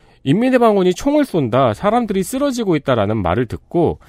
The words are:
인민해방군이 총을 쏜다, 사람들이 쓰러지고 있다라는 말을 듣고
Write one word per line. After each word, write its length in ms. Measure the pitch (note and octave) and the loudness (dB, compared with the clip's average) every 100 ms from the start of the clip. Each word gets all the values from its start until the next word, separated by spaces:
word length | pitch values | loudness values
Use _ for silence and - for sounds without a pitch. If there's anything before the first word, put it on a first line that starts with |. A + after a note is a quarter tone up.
| _ _ | _ _
인민해방군이 680 | - F3 B3+ B3+ A#3 G3+ F3+ | -2 0 2 2 2 2 2
총을 300 | F3+ C#4 D4+ | 0 0 0
쏜다, 500 | C#4+ E3+ B2+ B2 C3 | 0 -2 0 2 0
사람들이 500 | G#2 G3+ A#3 A3+ G3 | 0 -2 -2 0 -4
쓰러지고 500 | F3+ C4 C#4+ B3 G3+ | -4 -4 -2 -2 0
있다라는 480 | D#3 - A#2+ G2 A2 | 0 0 0 0 0
말을 240 | F2 F#2+ B2 | 0 -2 -2
듣고 540 | E2+ - E3+ C#3 D#2 | -8 -6 -2 0 -2